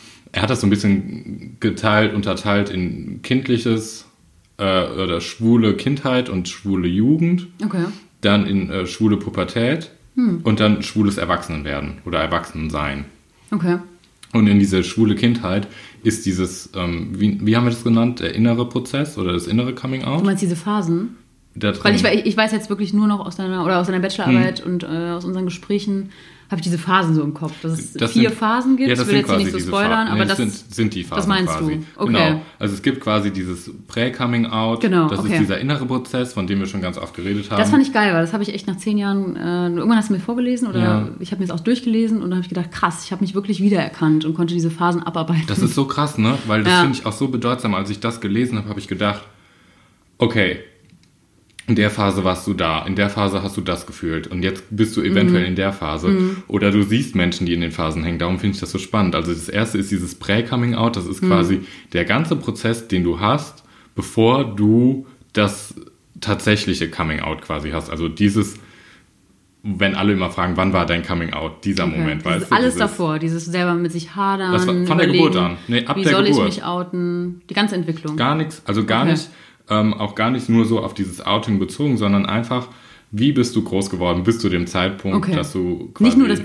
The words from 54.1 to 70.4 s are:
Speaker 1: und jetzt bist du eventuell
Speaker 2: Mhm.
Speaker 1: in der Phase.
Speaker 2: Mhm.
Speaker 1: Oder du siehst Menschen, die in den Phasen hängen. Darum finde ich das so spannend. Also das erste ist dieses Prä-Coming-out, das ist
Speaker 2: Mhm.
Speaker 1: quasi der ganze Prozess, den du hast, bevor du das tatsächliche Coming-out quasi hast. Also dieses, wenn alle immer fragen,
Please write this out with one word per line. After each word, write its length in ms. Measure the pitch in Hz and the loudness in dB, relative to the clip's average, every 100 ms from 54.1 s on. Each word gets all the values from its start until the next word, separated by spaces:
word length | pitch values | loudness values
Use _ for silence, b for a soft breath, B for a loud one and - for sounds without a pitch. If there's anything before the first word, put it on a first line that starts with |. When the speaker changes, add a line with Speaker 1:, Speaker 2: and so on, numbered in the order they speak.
| 80 - | -4 -4
Speaker 1:
und 160 | 92 | -4
jetzt 220 | 90 95 - | -2 -4 -6
bist 260 | 104 110 - | 0 0 2
du 60 | |
eventuell 400 | 98 98 92 90 | 2 4 4 4
Speaker 2:
Mhm. 60 | 90 | 2
Speaker 1:
in 60 | |
der 200 | 92 98 | 0 -2
Phase. 340 | - 78 78 87 | -2 -4 -2 2
Speaker 2:
Mhm. 280 | 190 185 190 - | 2 2 -2 -4
Speaker 1:
Oder 220 | 101 101 | 0 2
du 120 | 101 | 4
siehst 320 | 98 113 139 | 4 2 0
Menschen, 300 | 95 90 87 | 0 0 0
die 80 | 87 | 0
in 80 | 85 | 0
den 120 | 85 | -2
Phasen 300 | 80 80 80 | -2 -4 -2
hängen. 140 | 82 85 | -2 -2
Darum 200 | 85 92 | -2 0
finde 160 | 104 | 0
ich 60 | 95 | -2
das 100 | 87 | -4
so 80 | 92 | -6
spannend. 360 | - 110 95 | -2 0 2
Also 200 | 78 82 | 0 -2
das 160 | 82 - | -4 -4
erste 260 | 101 110 - | -2 -2 -2
ist 140 | - | -2
dieses 240 | 95 87 | -2 -4
Prä-Coming-out, 800 | - - 101 120 123 120 117 113 113 | -8 -2 0 0 0 0 2 0 0
das 80 | 87 | -4
ist 160 | 95 | -2
Speaker 2:
Mhm. 40 | 185 | 2
Speaker 1:
quasi 340 | 95 87 98 B B B | 2 2 0 B B B
der 140 | - 87 | -2 0
ganze 300 | 110 160 165 | 0 0 -2
Prozess, 520 | - 107 113 113 - | -4 -4 -2 -2 -2
den 160 | 95 | 0
du 160 | 87 85 | 0 2
hast, 440 | 104 143 147 - _ b b | 2 0 -2 -16 _ b b
bevor 500 | - - - 113 131 127 101 | -8 -4 2 4 4 0 2
du 500 | 104 113 123 135 B B _ | 4 6 6 2 B B _
das 400 | - 104 - - - - _ _ - | 0 0 0 -12 -18 -20 _ _ -10
tatsächliche 640 | - 101 - 104 - 87 82 | -4 -2 2 2 2 -2 -2
Coming-out 540 | - 82 78 76 76 | -4 -4 -2 -4 -6
quasi 260 | - 76 76 | -6 -6 -4
hast. 200 | 78 78 | -6 -6
Also 180 | 78 82 | -4 -4
dieses, 460 | 80 104 104 98 - B B B B B _ _ _ _ _ | 2 2 2 0 -4 B B B B B _ _ _ _ _
wenn 320 | 107 92 98 | -8 -2 0
alle 200 | 95 101 | 2 2
immer 160 | 98 90 | 2 0
fragen, 260 | - | -2